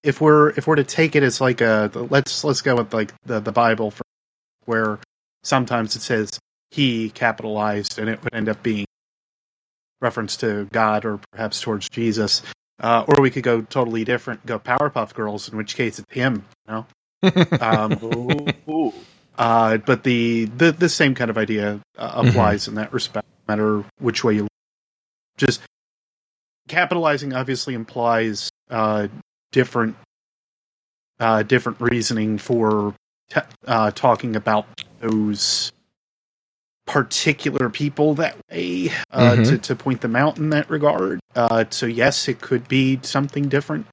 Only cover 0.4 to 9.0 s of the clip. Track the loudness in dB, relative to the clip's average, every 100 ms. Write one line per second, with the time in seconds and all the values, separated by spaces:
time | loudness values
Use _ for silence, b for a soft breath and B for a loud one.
0.4 | 6 2 0 0 0 0 2 4 2 2
1.4 | 0 2 2 4 2 -4 0 0 0 -4
2.4 | -2 0 0 0 0 -2 -4 -8 -6 -6
3.4 | -2 2 2 2 -2 -6 -18 _ _ _
4.4 | _ _ -4 0 0 -4 -10 _ _ _
5.4 | -2 0 0 -2 -2 -6 -2 -2 -2 -8
6.4 | _ _ _ 0 0 0 -4 -2 -2 -2
7.4 | -6 -2 -2 -2 -6 -6 -6 -4 -6 -4
8.4 | -4 -2 -4 -4 -6 _